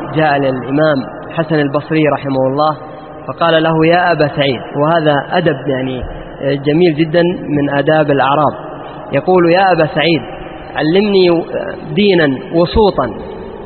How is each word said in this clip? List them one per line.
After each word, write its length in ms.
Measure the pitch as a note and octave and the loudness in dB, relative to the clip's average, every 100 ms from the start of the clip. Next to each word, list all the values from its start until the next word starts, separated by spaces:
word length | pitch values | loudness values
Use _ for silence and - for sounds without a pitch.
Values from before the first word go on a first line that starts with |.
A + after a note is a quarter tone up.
| C#3 D3 | -4 0
جاء 220 | D#3 C#3+ | 2 2
للإمام 600 | C#3 C3 A#2+ C#3+ D#3 C#3+ A#2 - - - | 0 -2 -2 0 2 0 -4 -12 -14 -12
حسن 180 | D#3+ D#3 | -4 0
البصري 480 | C#3+ C#3+ - D#3+ D3+ | 0 -2 -2 0 2
رحمه 400 | C3+ C#3 C3+ C3 | 0 -2 0 0
الله 300 | C3+ D#3 D3 - - - - - | 0 0 -2 -10 -16 -18 -16 -12
فقال 360 | - E3+ D#3+ | -2 2 2
له: 220 | D#3+ D#3+ D#3+ | 2 2 4
"يا 260 | F3 F3+ | 4 2
أبا 160 | E3 D3 | 2 0
سعيد"، 320 | D3+ C#3 A#2 - - | 0 -2 -2 -4 -2
وهذا 320 | D3 E3+ D3+ C#3+ - | 0 2 2 0 0
أدب، 360 | - D#3+ C#3 C3 | 0 0 -2 -2
يعني، 340 | C3 C3 B2+ - - - - C#3 C#3+ C#3 | -4 -4 -6 -8 -10 -14 -6 -4 -2 0
جميل 300 | D3+ F3+ D3 | 4 4 2
جدا 260 | D#3+ E3+ E3+ F3+ - | 2 2 2 0 -2
من 220 | D3 C#3+ | -2 0
آداب 420 | C#3 C#3 D#3 D3+ | 0 2 2 2
الأعراب. 420 | C#3 B2+ C#3+ C#3 - - - - - - | 2 2 2 0 -2 -12 -14 -14 -14 -6
يقول: 380 | C#3 D#3 F#3 E3+ | -4 2 4 4
"يا 200 | F3 G3 | 4 4
أبا 140 | E3+ D3+ | 4 2
سعيد، 360 | D#3 D3+ D#3 A2+ - - - - A#2+ | 2 0 0 -2 -12 -14 -14 -12 -4
علمني 680 | D3+ F#3 G#3+ F#3+ F3+ E3+ - - - - D#3 | 0 2 4 4 4 2 0 -6 -6 -10 -6
دينا 320 | D3+ G#3 F3+ D3+ B2+ - E3 | 0 4 4 2 0 -2 0
وسوطا، 520 | E3+ A3+ G#3 - - - - - - - | 2 4 2 2 -2 -4 -12 -12 -14 -14